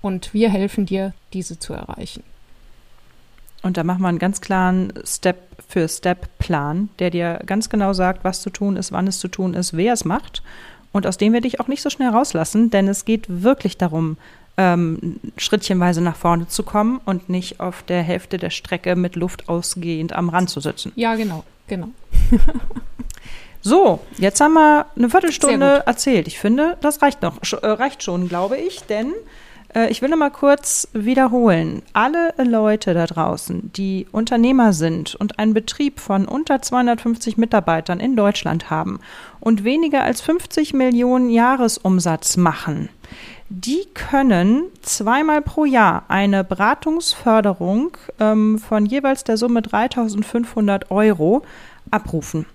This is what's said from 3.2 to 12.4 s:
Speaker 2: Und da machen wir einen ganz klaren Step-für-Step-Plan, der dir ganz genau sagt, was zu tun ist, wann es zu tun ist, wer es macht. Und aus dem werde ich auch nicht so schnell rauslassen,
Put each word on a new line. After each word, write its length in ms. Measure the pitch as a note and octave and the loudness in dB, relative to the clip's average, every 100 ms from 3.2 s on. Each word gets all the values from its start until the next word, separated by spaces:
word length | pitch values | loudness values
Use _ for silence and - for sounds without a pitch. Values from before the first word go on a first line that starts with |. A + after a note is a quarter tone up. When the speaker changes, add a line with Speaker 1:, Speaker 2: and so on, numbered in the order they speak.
| - - - - | -20 -20 -20 -8
Speaker 2:
Und 140 | F#3 F3+ | -4 -2
da 80 | |
machen 200 | E3 F3+ | -2 0
wir 40 | F#3 | 0
einen 120 | E3+ | 0
ganz 200 | F3+ G3 | -2 -4
klaren 540 | - F#3+ F#3 F#3 F#3+ - | -2 0 2 0 -2 -8
Step-für-Step-Plan, 1800 | - - F#3 F3 - - - F#3 D#3+ - F3+ F3+ - - - D#3+ C#3+ E3 G#3 - | -10 -2 -2 -2 -10 -20 -6 -2 -2 -2 -4 -4 -8 -10 -4 -2 -2 -4 -6 -4
der 100 | F3+ | -4
dir 320 | E3+ E3+ E3+ - | -2 -4 -6 -4
ganz 220 | F#3+ A3+ | -4 -2
genau 220 | G#3+ G3 | 0 0
sagt, 320 | F#3+ F#3 F#3 | 2 0 0
was 180 | F#3 F3+ | -4 -4
zu 80 | - | -8
tun 280 | - G3+ F#3+ | -4 -2 -2
ist, 160 | F#3 | -4
wann 140 | G3 F#3+ | -2 -2
es 120 | F#3 | -2
zu 80 | F#3 | -8
tun 260 | - F#3 | -4 -4
ist, 220 | E3+ F3 E3 | -2 -4 0
wer 160 | G#3 | 0
es 140 | A#3 E3 | 0 -2
macht. 380 | G3+ - - - - - - _ | -4 -6 -14 -16 -18 -20 -20 _
Und 120 | G3+ F#3+ | -2 -2
aus 120 | F#3 | 0
dem 160 | G#3 | 2
werde 140 | A#3 B3 | 2 0
ich 120 | - | -4
auch 80 | B3+ | -6
nicht 140 | C#4+ | -4
so 80 | - | -6
schnell 220 | - B3+ | -2 0
rauslassen, 580 | A3 C#4+ E3 | 2 0 -2